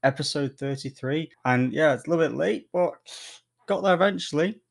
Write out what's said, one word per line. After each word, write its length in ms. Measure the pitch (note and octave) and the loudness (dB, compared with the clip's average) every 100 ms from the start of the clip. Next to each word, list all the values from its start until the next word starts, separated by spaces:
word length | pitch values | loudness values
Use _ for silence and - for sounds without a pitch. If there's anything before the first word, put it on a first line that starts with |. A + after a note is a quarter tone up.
Episode 560 | C3+ C3+ C#3+ D3+ C#3 - | 0 0 -4 -2 -4 -4
thirty-three, 720 | C#3 C3+ C3+ C3+ C3 D3+ D#3+ _ | -8 -6 -8 -8 -4 -4 -6 _
and 300 | C3 B2+ B2+ | 0 2 2
yeah, 200 | C#3+ D#3 | 2 2
it's 140 | B2+ C3+ | 2 0
a 20 | |
little 160 | E3 D#3 | 0 0
bit 120 | B2 | 0
late, 320 | E3+ G#3+ - | -2 -2 -4
but 220 | F3+ F3+ - - - - - _ _ - | -2 -2 -2 -18 -18 -18 -20 _ _ -4
got 140 | G3+ | 0
there 140 | F#3+ F3 | 2 4
eventually. 640 | G3 F#3 - C#3+ F3 A3 _ | 4 0 -4 0 0 -2 _